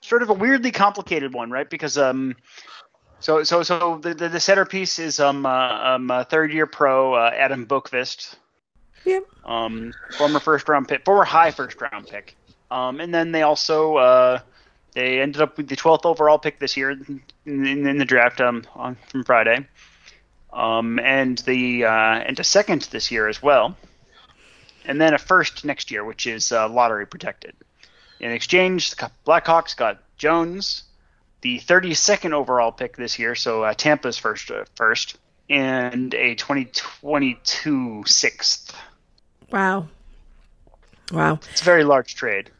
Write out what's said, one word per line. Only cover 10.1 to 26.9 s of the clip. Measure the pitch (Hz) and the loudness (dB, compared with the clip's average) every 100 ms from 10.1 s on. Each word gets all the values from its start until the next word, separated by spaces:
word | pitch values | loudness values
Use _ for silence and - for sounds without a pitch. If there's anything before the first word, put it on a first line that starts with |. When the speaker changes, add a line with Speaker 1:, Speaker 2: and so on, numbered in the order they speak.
| - | -2
Speaker 1:
former | 147 151 | 0 0
first | - 147 - | 2 0 4
round | 151 127 | 0 0
pick, | 139 | -4
former | - 202 | 4 6
high | 180 156 165 | 6 6 4
first | 147 127 - | 2 -10 -8
round | 117 104 101 | -10 -10 -14
pick. | 104 - _ _ _ _ | -18 -18 _ _ _ _
Um, | 127 127 135 | -6 -4 -6
and | 170 | -2
then | 170 165 | -2 0
they | 160 | 2
also, | 151 151 - 156 156 151 | 2 2 0 0 2 6
uh, | 127 127 127 127 - _ _ _ _ | 8 8 6 2 -6 _ _ _ _
they | - 127 131 | -4 -2 0
ended | 139 139 | -2 0
up | 151 - | 0 0
with | 147 | -8
the | 139 | -2
twelfth | 165 156 | 2 4
overall | 175 160 151 151 | 4 2 4 4
pick | 156 - | 2 -6
this | 135 - | -6 -4
year | 135 | -4
in, | 139 135 139 _ - - | -6 -10 -14 _ -20 -8
in, | 143 135 139 143 | -4 -2 0 -2
in | 139 | 0
the | |
draft, | 135 127 120 - | 2 4 4 4
um, | 123 120 110 | 0 0 -10
on, | - 123 123 _ | -12 -12 -12 _
from | 135 | -8
Friday. | 123 123 110 120 139 _ - _ - _ _ _ _ | 2 4 4 0 -2 _ -20 _ -20 _ _ _ _
Um, | - 113 113 117 117 | -6 -2 -2 -2 -2
and | 120 135 131 123 | 0 0 0 -2
the, | - 131 127 123 | -2 -2 -2 0
uh, | 113 | 0
and | 110 110 113 - 139 | 2 2 0 -2 -4
a | |
second | 165 - 208 156 - | 0 0 2 -2 -4
this | 120 - | -8 -6
year | 117 107 | -2 -2
as | 110 | -2
well. | 139 139 113 185 - _ _ _ _ _ _ _ _ _ - | 2 4 2 -4 -20 _ _ _ _ _ _ _ _ _ -10
And | 139 | 0
then | 160 | 2
a | 151 | 2
first | - 185 151 - 147 | 2 2 2 -6 -10
next | 139 - | -8 -8
year, | 110 | -8
which | 107 110 127 | -10 -8 -8
is, | 113 - | -4 -2
uh, | 117 110 | 0 0
lottery | 117 120 | 2 2